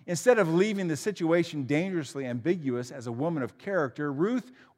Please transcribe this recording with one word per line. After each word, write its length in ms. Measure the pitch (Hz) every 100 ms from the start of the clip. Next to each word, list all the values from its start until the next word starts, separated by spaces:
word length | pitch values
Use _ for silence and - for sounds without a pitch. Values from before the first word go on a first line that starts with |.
| -
Instead 320 | 175 247 233
of 140 | 170
leaving 360 | 165 214 196 180
the 80 | 147
situation 720 | 214 185 160 175 170 151 127
dangerously 580 | 147 190 180 139 139
ambiguous 640 | 127 120 135 185 139 123 123
as 160 | 143 120
a 60 |
woman 300 | 117 156 160
of 160 | 117 -
character, 540 | - 190 139 - 147
Ruth 380 | 135 190 247 - - -